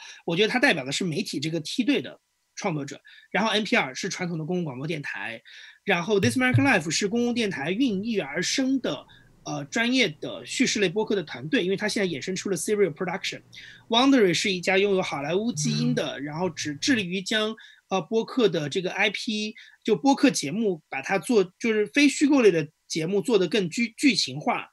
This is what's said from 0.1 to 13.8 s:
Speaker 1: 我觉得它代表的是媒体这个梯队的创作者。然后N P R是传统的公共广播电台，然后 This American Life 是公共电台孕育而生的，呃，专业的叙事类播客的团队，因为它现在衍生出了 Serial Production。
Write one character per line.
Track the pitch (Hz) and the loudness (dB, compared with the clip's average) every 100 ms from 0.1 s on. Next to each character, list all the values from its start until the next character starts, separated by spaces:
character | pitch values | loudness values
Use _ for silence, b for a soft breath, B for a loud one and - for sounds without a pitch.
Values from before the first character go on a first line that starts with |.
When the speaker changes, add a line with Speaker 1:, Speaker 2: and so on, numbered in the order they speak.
| B - | B -4
Speaker 1:
我 | 170 | 0
觉 | |
得 | 214 | 2
它 | 247 | 4
代 | 277 | 2
表 | 170 127 | 2 -2
的 | |
是 | - | -4
媒 | 185 151 | -4 -4
体 | 220 156 | -4 -6
这 | 156 | -4
个 | 165 | -6
梯 | 156 - | -6 -4
队 | 220 233 | 0 0
的 | 110 - _ _ _ - | -2 -14 _ _ _ -8
创 | 202 | -4
作 | 151 139 | -4 -6
者。 | - B B B | -12 B B B
然 | 180 | -2
后 | 220 | 0
N | 202 | 0
P | 214 226 | 0 0
R | 143 | 0
是 | - 196 | -4 -6
传 | - 180 | -6 -6
统 | 170 | -6
的 | 156 | -4
公 | 180 | -4
共 | |
广 | 160 123 | -4 -6
播 | 156 | -6
电 | 160 | -8
台， | 135 98 107 113 B B B B | -8 -8 -10 -12 B B B B
然 | - 175 | 0 0
后 | - 202 | 2 2
This | 240 247 | 2 2
American | 254 254 | 2 4
Life | 277 208 156 | 4 4 2
是 | 151 202 | -2 0
公 | 233 240 | 0 0
共 | |
电 | 240 214 | 0 -2
台 | 139 147 | -4 -4
孕 | 196 269 190 | 0 0 0
育 | 220 202 | -2 -4
而 | 143 156 | -2 -4
生 | 175 - 262 269 | -2 0 0 0
的， | 190 143 - b b _ | -2 -6 -10 b b _
呃， | - - 143 | -10 -8 -4
专 | 233 233 | -2 2
业 | 262 196 151 | 4 2 0
的 | - 95 - | -10 -12 -8
叙 | - 226 | 0 0
事 | 226 | 2
类 | 185 | 0
播 | 202 214 | 0 0
客 | 202 | -2
的 | |
团 | 165 123 147 | -4 -10 -2
队， | 254 | 0
因 | 180 | 0
为 | 196 | 0
它 | 208 | -2
现 | 214 | -2
在 | 190 | -2
衍 | 139 | -2
生 | 185 185 | -6 -6
出 | 208 | -2
了 | 175 | -2
Serial | - 208 196 | 0 2 2
Production。 | 190 180 185 - - _ B B B | 0 -6 -4 -8 -10 _ B B B